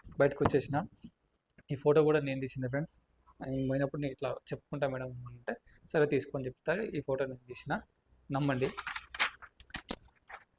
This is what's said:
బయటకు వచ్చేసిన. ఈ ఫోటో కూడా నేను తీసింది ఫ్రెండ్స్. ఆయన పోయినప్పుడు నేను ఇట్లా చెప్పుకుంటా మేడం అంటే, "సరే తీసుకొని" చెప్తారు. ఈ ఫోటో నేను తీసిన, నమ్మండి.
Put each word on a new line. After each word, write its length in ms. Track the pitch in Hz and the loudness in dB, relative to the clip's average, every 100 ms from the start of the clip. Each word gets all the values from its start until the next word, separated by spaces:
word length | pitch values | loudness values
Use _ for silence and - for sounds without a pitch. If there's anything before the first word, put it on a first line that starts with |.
| - - | -10 4
బయటకు 260 | 139 - | 4 6
వచ్చేసిన. 420 | 139 143 - 143 208 - - _ _ _ _ - - | 4 4 2 -2 -2 -10 -20 _ _ _ _ -20 -8
ఈ 40 | |
ఫోటో 280 | 139 147 151 | 2 4 6
కూడా 180 | 151 151 | 6 4
నేను 200 | 139 135 | 2 -2
తీసింది 280 | 135 131 127 | -4 -4 -2
ఫ్రెండ్స్. 320 | 139 165 - _ _ _ - 139 | -2 -4 -10 _ _ _ -12 -6
ఆయన 220 | 135 131 | -2 0
పోయినప్పుడు 320 | 135 139 151 | 2 0 0
నేను 120 | 139 | -4
ఇట్లా 180 | 131 131 | -4 -4
చెప్పుకుంటా 580 | 123 - 147 - 143 139 | -4 -6 -10 -6 -2 -2
మేడం 380 | 127 131 123 123 | -2 -6 -10 -14
అంటే, 280 | - - 240 _ - - | -10 -8 -8 _ -20 0
"సరే 140 | 165 147 | 4 4
తీసుకొని" 400 | 139 - 135 127 | 4 0 -4 -6
చెప్తారు. 360 | - - 180 | -4 -2 -2
ఈ 180 | 220 156 | -2 -4
ఫోటో 240 | 135 135 | -2 0
నేను 240 | 135 127 - | -2 -4 -14
తీసిన, 320 | 123 143 160 - _ _ _ - | -12 -4 -4 -4 _ _ _ -6
నమ్మండి. 340 | 139 143 127 139 - - - - - - - - _ - - - - - _ _ - - | 0 2 2 0 -2 -6 -10 -10 -4 -4 -4 -18 _ -16 -14 -10 -12 -12 _ _ -20 -20